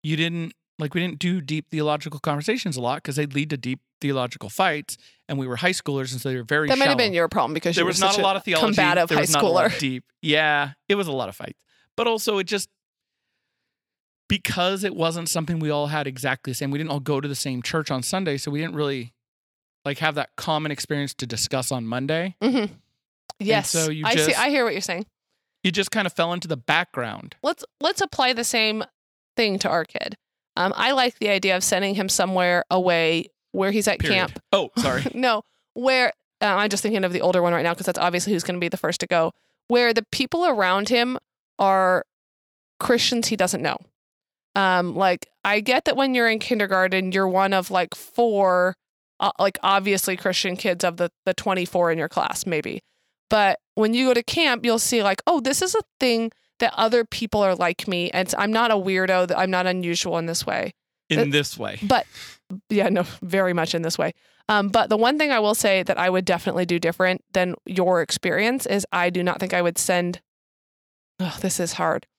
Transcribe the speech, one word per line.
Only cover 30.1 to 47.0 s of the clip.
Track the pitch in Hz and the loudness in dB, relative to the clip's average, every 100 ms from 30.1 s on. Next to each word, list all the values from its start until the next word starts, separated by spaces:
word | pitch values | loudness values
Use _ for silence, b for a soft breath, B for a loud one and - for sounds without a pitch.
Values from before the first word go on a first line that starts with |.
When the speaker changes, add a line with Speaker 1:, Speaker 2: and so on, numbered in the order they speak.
| 208 _ _ _ - | -12 _ _ _ -2
Speaker 2:
Um, | 185 - | -2 0
I | 240 | 0
like | 269 254 - | 2 0 0
the | 208 | 0
idea | 196 190 185 | 0 2 0
of | |
sending | - 185 196 | 2 0 0
him | 196 185 | -2 -2
somewhere | - 190 185 180 175 - | 0 0 2 2 2 2
away | 185 185 170 160 165 - _ _ | 0 2 2 2 0 -4 _ _
where | 190 190 | -2 0
he's | 208 208 | 2 0
at | 190 | 0
Speaker 1:
Period. | 160 190 | 0 0
Speaker 2:
camp. | 180 - _ | 0 -6 _
Speaker 1:
Oh, | 196 139 - | 0 0 0
sorry. | 247 143 185 | 0 0 -2
Speaker 2:
<laughs> | |
No, | 240 254 220 - _ _ | 0 0 0 -4 _ _
where, | - 254 262 247 - _ _ | -2 2 2 2 -2 _ _
uh, | 208 | 0
I'm | 190 208 | 2 0
just | 196 | 0
thinking | 208 214 | 0 0
of | 185 | 0
the | 175 | 2
older | 180 180 | 2 4
one | 175 | 2
right | 170 | 2
now | 165 | 0
'cause | 170 175 | -2 -4
that's | 170 | 0
obviously | 175 175 202 | 0 0 -2
who's | 190 | -2
gonna | 165 180 | -2 -4
be | 170 | -4
the | - | -4
first | 156 175 | -4 -4
to | - | 0
go, | 175 160 - _ _ _ | 0 0 -4 _ _ _
where | 240 240 | 2 4
the | 226 220 | 0 -2
people | - 254 330 359 | -6 -2 0 2
around | 226 185 190 208 | 2 2 2 2
him | 240 240 254 _ _ _ - | 2 2 -4 _ _ _ 0
are | 196 190 185 185 - _ _ _ _ _ _ _ | 2 4 4 2 0 _ _ _ _ _ _ _
Christians | - 233 - 233 226 | 0 2 2 0 -2
he | 214 | 0
doesn't | 180 170 | 0 0
know. | 147 - - _ _ _ _ _ _ 202 | -4 -6 -10 _ _ _ _ _ _ 0
Um, | 190 180 180 170 | 4 2 0 2
like, | 190 180 - _ | 2 2 -6 _
I | 196 208 | 0 0
get | 214 254 | 2 2
that | - 254 | 2 0
when | 269 | 2
you're | 254 233 | 2 2
in | 220 | 0
kindergarten, | - 226 202 190 185 190 | -2 0 2 2 2 2